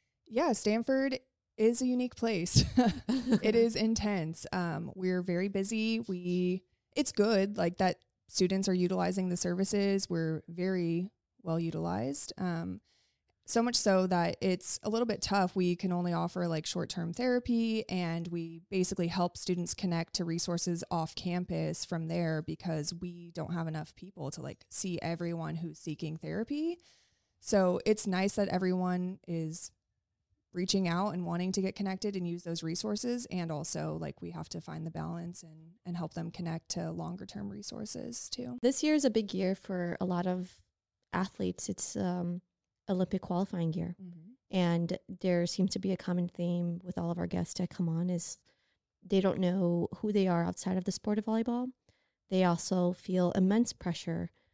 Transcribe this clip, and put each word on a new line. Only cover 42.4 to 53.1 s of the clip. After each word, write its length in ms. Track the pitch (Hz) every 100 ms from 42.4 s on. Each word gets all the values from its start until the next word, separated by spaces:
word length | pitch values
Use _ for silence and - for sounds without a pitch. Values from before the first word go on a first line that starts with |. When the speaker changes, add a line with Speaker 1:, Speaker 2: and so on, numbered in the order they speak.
| - _ _ _ -
Speaker 2:
Olympic 360 | 185 185 190
qualifying 500 | - 180 196 175 165
year. 240 | 165 170 175
Speaker 1:
Mm-hmm. 160 | 185 175 170 254 _
Speaker 2:
And 440 | 185 175 170 170 180 - 185
there 240 | 190 175 175
seems 240 | - 185
to 80 | 196
be 140 | 196
a 40 | 180
common 320 | - 180 175
theme 520 | - 175 175 175 170
with 140 | 180 180
all 120 | 170
of 60 | 170
our 80 | 175
guests 260 | 180 170
that 160 | - 180
come 180 | - 170
on 220 | 165 180
is 260 | 175 - - _ _ _ _ _ _ -
they 120 | 196
don't 160 | 190 -
know 500 | 180 185 175 175 - -
who 140 | 214
they 140 | 208 185
are 160 | 170
outside 320 | 170 180 - 185
of 80 |
the 80 | 180
sport 240 | - - 208
of 60 |
volleyball. 440 | 214 220 233 240 254 - _ _ _ _ -
They 160 | 185
also 480 | 180 170 - 185 180
feel 380 | 185 -